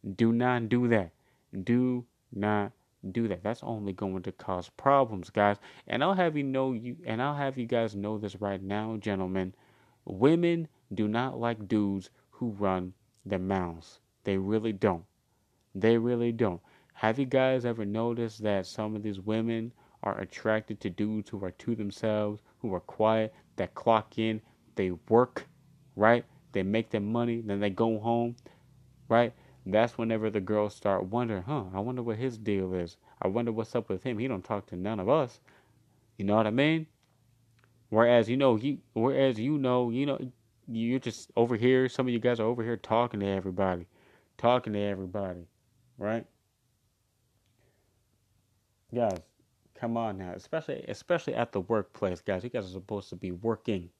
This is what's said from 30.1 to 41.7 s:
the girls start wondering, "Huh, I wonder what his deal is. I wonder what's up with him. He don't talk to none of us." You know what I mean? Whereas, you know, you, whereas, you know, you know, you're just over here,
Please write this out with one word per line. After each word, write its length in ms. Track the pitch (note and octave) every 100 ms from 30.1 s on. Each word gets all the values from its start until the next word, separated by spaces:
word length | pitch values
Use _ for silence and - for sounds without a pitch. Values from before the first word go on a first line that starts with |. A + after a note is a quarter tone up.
| A2 A2
the 100 | G#2+
girls 340 | F#2+ G#2+ G#2
start 340 | - G2+ G2 F#2+
wondering, 360 | A#2 A#2+ G2+
"Huh, 220 | F#2+ D3 F#2+
I 80 | F#2+
wonder 200 | A2+ B2+
what 140 | A#2
his 220 | A2 C3 A2+
deal 360 | G#2+ G2 F#2
is. 220 | F#2 E2+ - _ _
I 60 | F#2+
wonder 240 | G#2+ A#2
what's 240 | A2 G#2+
up 140 | A#2+ -
with 140 | F#2+
him. 140 | C3 G#2+
He 100 | C3
don't 160 | G2
talk 220 | - G#2 -
to 100 | F2+
none 240 | F#2+ A2
of 80 | F#2
us." 320 | D#3 B2+ - _ _ _ _ _ _ _ -
You 60 |
know 140 | G2+ G#2+
what 100 | G#2+
I 40 |
mean? 360 | A#2 D3 D#3+ D#3 _ _ _ _ _ _ _ _ _ _
Whereas, 400 | G#2+ A#2+ A#2+ A2
you 80 | C3
know, 180 | C3+
you, 220 | A2 C3+ C#3+ _
whereas, 440 | A2+ B2 C3+ C3+ A2
you 200 | B2+ D3+
know, 320 | C3 B2 A#2+
you 160 | A#2
know, 140 | C#3+ - B2+ _ _ _ -
you're 300 | A2+ A#2 B2+
just 320 | B2 - -
over 220 | - A#2 A2+
here, 320 | B2